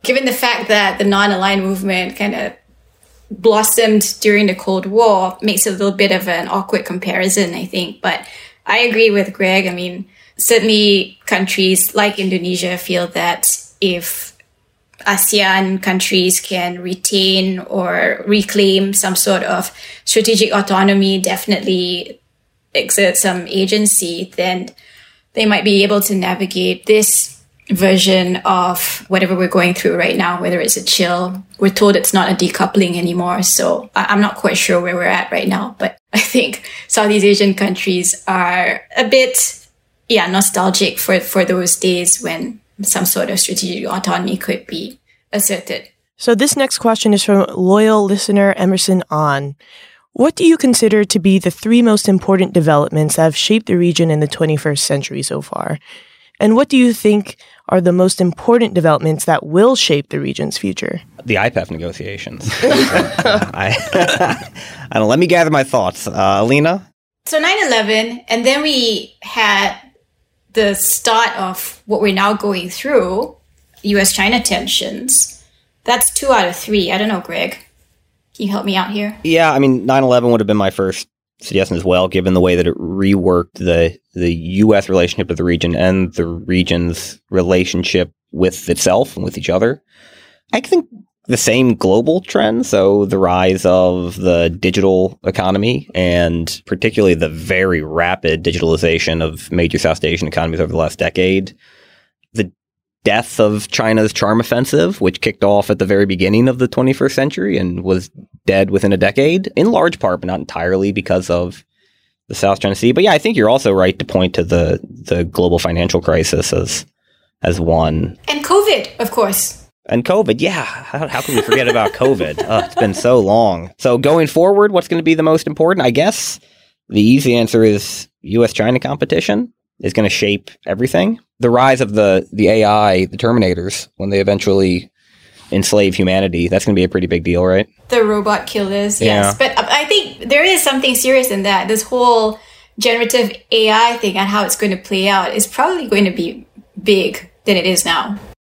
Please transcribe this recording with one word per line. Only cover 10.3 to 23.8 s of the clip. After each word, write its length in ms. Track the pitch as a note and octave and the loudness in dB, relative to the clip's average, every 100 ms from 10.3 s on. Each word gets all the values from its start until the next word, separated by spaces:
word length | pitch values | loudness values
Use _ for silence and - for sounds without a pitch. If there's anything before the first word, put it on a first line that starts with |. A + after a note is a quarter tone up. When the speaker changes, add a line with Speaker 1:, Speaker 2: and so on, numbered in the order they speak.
| - | -6
Speaker 1:
certainly 840 | - A#3 G#3+ G#3+ G#3 G3+ - - - | 2 2 4 2 4 2 0 -12 -4
countries 680 | F#3 F#3+ - F#3+ F#3 - | -2 -2 0 0 0 0
like 240 | G#3 G#3 G3+ | 0 -2 -2
Indonesia 600 | F#3+ F#3 F3 F3+ F3+ F3+ | -4 -4 -4 -4 -4 -6
feel 260 | - F3 F3 | -4 -4 -4
that 520 | E3+ E3+ E3 - - - _ | -4 -4 -2 -4 -4 -8 _
if 520 | G3 F3 F3 - - _ _ _ _ _ _ _ G#3 | -4 -2 -8 -12 -14 _ _ _ _ _ _ _ -4
asean 760 | G3 - G#3 F#3+ F#3+ F#3+ F#3+ | -2 0 0 2 2 0 -2
countries 560 | G3 F#3 - F#3 F3+ F3+ | -2 -2 0 0 0 -2
can 420 | - F#3 F3+ F3+ | -4 -6 -6 -8
retain 760 | F3+ F#3 - G3+ F#3+ F#3+ F#3+ F#3 | -10 -6 -2 0 2 0 -2 -4
or 640 | - G3 F3+ F3 - - G3+ | -6 -4 -2 -2 -2 -2 0
reclaim 680 | G#3 G3+ G#3 G3 F#3+ G3 | 0 0 0 2 2 0
some 240 | G3 F#3+ F#3 | -2 -2 -2
sort 260 | - F#3 | 0 -2
of 260 | - F3+ - - - - - | -2 -4 -6 -12 -20 -14 -2
strategic 480 | A3+ G#3+ A3 A3 | 0 2 2 2
autonomy, 680 | G3+ G3+ F#3+ G3 G3 G3 F#3+ | 0 0 2 4 4 2 0
definitely 1000 | F#3 F#3 - F#3+ - F#3 F3+ F3+ - - _ _ _ _ _ | -2 -6 -4 -4 0 -2 -2 -6 -10 -18 _ _ _ _ _
exert 440 | D3 - - F#3+ F3+ | -6 -2 0 2 2
some 280 | G3 F3+ E3+ | -2 -2 -4
agency, 840 | F#3+ F#3+ G#3+ | -4 0 0